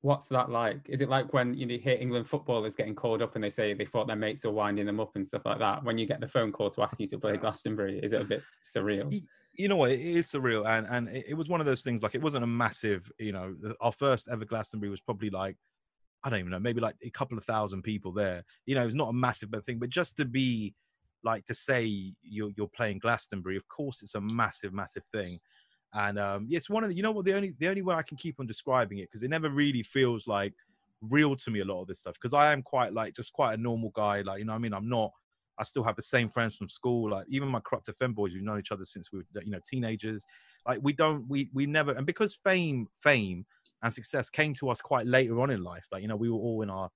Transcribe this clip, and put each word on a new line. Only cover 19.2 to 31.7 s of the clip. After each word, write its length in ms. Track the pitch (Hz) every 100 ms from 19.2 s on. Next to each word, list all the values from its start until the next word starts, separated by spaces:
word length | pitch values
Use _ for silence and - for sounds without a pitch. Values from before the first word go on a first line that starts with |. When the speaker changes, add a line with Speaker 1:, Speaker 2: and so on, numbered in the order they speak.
| 123 120 104 110 -
Speaker 2:
thing, 120 | 120
but 120 | 120
just 260 | 147 170 -
to 80 |
be, 500 | 135 123 131 117 104 - _ _ _ _
like, 220 | 113 113
to 100 | -
say 600 | 117 - 131 113 101 95 92
you're, 280 | - 104 104 101
you're 120 | 101
playing 240 | - 113 98
Glastonbury, 580 | 117 117 - 98 90 95
of 100 | -
course 320 | - 143 127
it's 120 | 104
a 60 | 110
massive, 500 | 104 117 110 - 101
massive 300 | 95 95 - -
thing. 260 | 110 92 87 _ - _ _ _
And, 260 | 107 101 101
um, 280 | 101 101 110
yeah, 80 | 165
it's 120 | -
one 120 | 208
of 40 | 220
the, 40 | 175
you 60 |
know 80 | 214
what, 140 | 214 190
the 80 |
only, 180 | 196 196 135
the 100 | 165
only 140 | 196
way 120 | 185
I 80 | 165
can 140 | 156 143
keep 220 | 170 143
on 80 | 127
describing 520 | 110 - 127 110 101
it, 120 | 90
'cause 120 | 107
it 60 | 123
never 220 | 160 156
really 320 | 139 147 127
feels, 440 | 107 139 127 117 101
like, 280 | 101 101 - _ _ _ _
real 340 | 110 139 151 135
to 140 | -
me, 100 | 107
a 40 |
lot 160 | 98